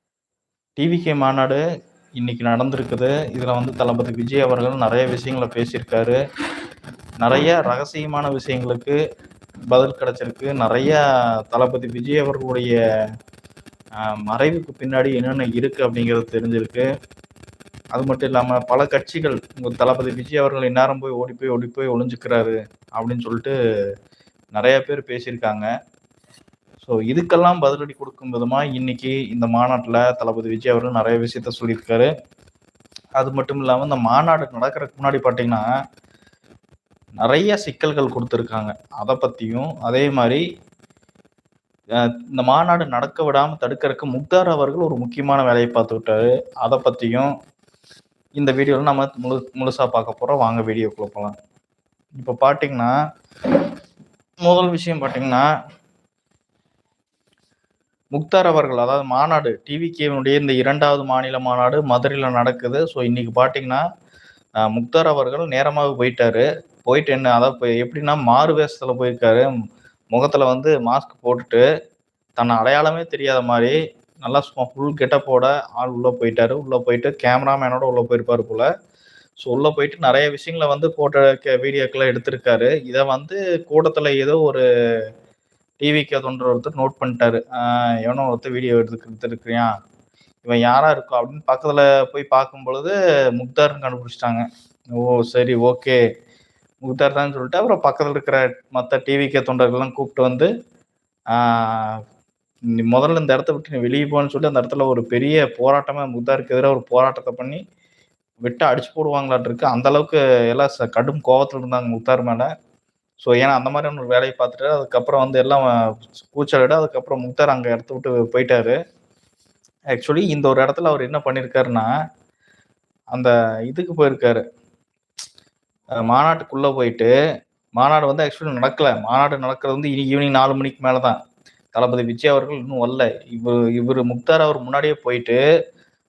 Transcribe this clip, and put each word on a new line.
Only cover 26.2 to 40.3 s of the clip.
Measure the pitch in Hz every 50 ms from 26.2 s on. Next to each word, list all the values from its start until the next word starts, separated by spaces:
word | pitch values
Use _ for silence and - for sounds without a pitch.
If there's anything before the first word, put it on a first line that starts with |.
| _ _ _ _ _ _ _ _ _ _ _ _
So | _ - 120 113
இதுக்கெல்லாம் | 110 113 131 165 170 170 180 170 175 175 180 180
பதிலடி | 156 139 139 139 147 143 135 -
கொடுக்கும் | 139 131 - _ 135 127 120
விதமா | 120 120 120 131 135 147 147 131
இன்னைக்கு | 127 127 127 123 120 - 131 135 135 131 98
இந்த | 110 120 120 117
மாநாட்டுல | 117 117 123 127 131 120 120 117 117 117 120 123 123
தளபதி | 123 117 113 113 113 110 113
விஜய் | 113 113 120 127
அவர்கள் | 120 117 117 123
நிறைய | 123 120 110 113 117 117
விஷயத்த | 117 117 - 123 117 120 117 -
சொல்லியிருக்காரு. | 120 113 113 110 - - 113 113 123 143 160 - - _ _ _ _ _ _ _ _ _ _ _ _ _ - - _ _
அது | - 135 131 135
மட்டும் | 131 139 131 131 143 139
இல்லாம | 135 131 123 127 139
இந்த | 147 143
மாநாடு | 131 117 113 120 139 156 165 165 156 160
நடக்கிறதுக்கு | - - 117 123 139 135 151 147 139 _ -
முன்னாடி | 139 139 135 135 117
பாத்தீங்கன்னா | 127 123 123 120 117 120 110 107 113 127 135 143 - _ _ _ _ _ _ _ _ _ _ _ _ - _ _ _ _ _ _ _ _ _ _ _ -
நிறைய | 110 113 117 131 156 190 208 208 196
சிக்கல்கள் | - 156 131 - - 151 147 147 139 123 117 123
கொடுத்திருக்காங்க. | 117 120 - 117 117 113 113 113 107 107 104 - _ _
அதை | - - 104 107 131
பத்தியும் | 127 - 123 123 - 113 113 113 123 135 156 151 -
அதே | 113 117 120 131 139 147
மாதிரி, | 135 135 120 117